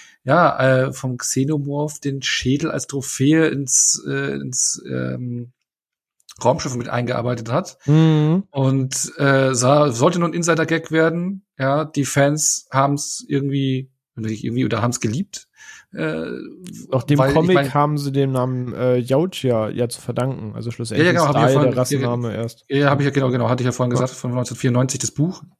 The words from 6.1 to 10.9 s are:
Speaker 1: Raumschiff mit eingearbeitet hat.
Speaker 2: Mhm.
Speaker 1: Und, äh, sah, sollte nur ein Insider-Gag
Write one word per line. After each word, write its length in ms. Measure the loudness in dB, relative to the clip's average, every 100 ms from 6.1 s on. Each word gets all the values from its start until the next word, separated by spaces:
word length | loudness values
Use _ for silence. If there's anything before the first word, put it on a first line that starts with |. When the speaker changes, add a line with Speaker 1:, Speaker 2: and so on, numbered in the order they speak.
| _ _ -2
Speaker 1:
Raumschiff 320 | 0 0 -2 -6
mit 120 | -4
eingearbeitet 640 | -4 -2 -2 -2 -4 -2
hat. 280 | -4 -4 -8 2
Speaker 2:
Mhm. 560 | 6 6 4 4 0 -2
Speaker 1:
Und, 600 | -2 0 2 -2 -4 -8 0
äh, 380 | 2 4 4 2
sah, 360 | 4 4 4
sollte 280 | 4 2 2
nur 100 | 0
ein 60 | 0
Insider-Gag 560 | 0 0 2 -2 0